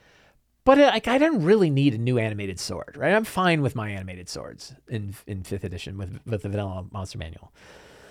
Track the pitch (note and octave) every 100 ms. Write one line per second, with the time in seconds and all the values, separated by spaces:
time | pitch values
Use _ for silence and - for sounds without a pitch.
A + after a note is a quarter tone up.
0 | _ _ _ _ _ _ - C#4 C#4 A3
1 | A3+ C4 D#4 C#4+ D#3+ A3 E3+ C#3 C#3+ A2
2 | A#2 B2+ A2 G#2 G2+ F2 - F#2 - -
3 | D3 G#3 A3 - F#3 D#3+ C#3 A#2+ G#2+ G2
4 | F#2 F2+ F2 - A#1+ A1 - C3 _ A#2
5 | G2+ G2+ - G2+ F#2 G2+ G2 F2+ - G2
6 | F#2+ G2+ - G#2+ G#2 G#2 G2 F#2 F2+ G2+
7 | F#2 - D#2+ E2 - _ - - - -
8 | -